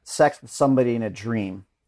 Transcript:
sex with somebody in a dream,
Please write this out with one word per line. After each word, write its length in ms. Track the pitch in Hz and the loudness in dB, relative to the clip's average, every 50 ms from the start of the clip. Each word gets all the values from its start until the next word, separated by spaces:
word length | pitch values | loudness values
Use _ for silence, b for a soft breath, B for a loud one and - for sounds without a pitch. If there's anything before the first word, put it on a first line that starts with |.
| _ | _
sex 380 | - - - 151 143 - - | -4 0 2 2 2 2 -2
with 80 | - - | -14 -10
somebody 440 | - - 147 135 135 131 123 120 117 | -4 0 2 4 4 4 4 2 0
in 80 | 117 113 | -2 -4
a 60 | 107 | -6
dream, 560 | - 98 104 117 117 110 101 95 92 98 98 _ _ _ _ | -8 -8 -6 -4 -4 -4 -4 -6 -8 -12 -16 _ _ _ _